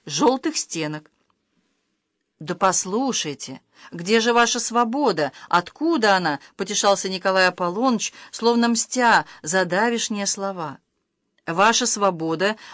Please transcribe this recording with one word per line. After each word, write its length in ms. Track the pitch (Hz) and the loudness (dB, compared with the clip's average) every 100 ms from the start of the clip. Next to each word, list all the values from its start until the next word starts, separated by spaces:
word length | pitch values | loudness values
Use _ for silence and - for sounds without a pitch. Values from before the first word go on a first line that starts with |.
| - | -10
жёлтых 500 | 143 254 262 320 - | 0 2 2 -2 -6
стенок". 540 | - 170 151 151 151 _ _ _ _ _ _ _ _ _ _ _ _ _ | -6 -6 -6 -8 -12 _ _ _ _ _ _ _ _ _ _ _ _ _
"Да 140 | 156 | -10
послушайте, 1080 | 175 190 180 190 208 262 - 156 139 - 135 - _ - | 0 0 0 -2 -2 -2 -4 -6 -10 -12 -16 -20 _ -16
где 300 | 170 170 226 | -10 0 2
же 120 | 226 | 4
ваша 280 | 240 233 240 | 2 2 0
свобода? 720 | - 226 233 269 277 170 143 - - | -2 0 0 0 0 0 -2 -4 -2
Откуда 680 | 175 175 - 320 330 214 190 | -2 -2 -4 -2 2 4 2
она?" — 220 | 170 143 - - | 2 -2 -6 -10
потешался 540 | 190 208 208 196 196 | -6 0 2 2 -2
Николай 380 | 185 196 190 180 | -4 0 4 2
Аполлоныч, 680 | 180 175 185 262 220 - - - | 2 -2 0 0 0 -2 -10 -18
словно 380 | - 226 240 233 | -2 0 2 2
мстя 580 | 226 - 254 240 190 - - | 0 -2 0 4 4 2 -8
за 240 | 156 190 180 | -2 0 0
давешние 600 | 175 233 233 - 208 202 | 0 0 -2 -4 -4 -4
слова. 520 | - 196 185 156 131 _ _ _ _ _ _ - | -4 -6 -8 -10 -12 _ _ _ _ _ _ -6
"Ваша 380 | 165 208 226 | 2 2 4
свобода 720 | 247 208 202 170 160 160 190 220 - | 0 0 0 0 -2 0 -2 -2 -10